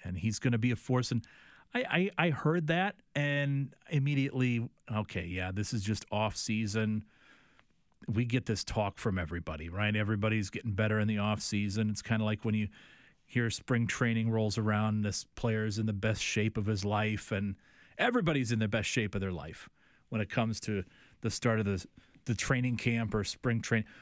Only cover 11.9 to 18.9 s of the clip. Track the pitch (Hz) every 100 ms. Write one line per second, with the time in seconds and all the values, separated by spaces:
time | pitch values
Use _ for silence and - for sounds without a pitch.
11.9 | 104 - 110 107 107 110 107 104 - -
12.9 | - - _ _ 123 117 - - 120 117
13.9 | - 117 113 113 110 107 113 107 104 110
14.9 | 107 104 - - - 117 110 110 104 107
15.9 | 98 110 110 - 110 110 110 101 104 101
16.9 | 104 107 104 - 98 101 92 - - -
17.9 | - 247 240 165 143 113 113 110 110 101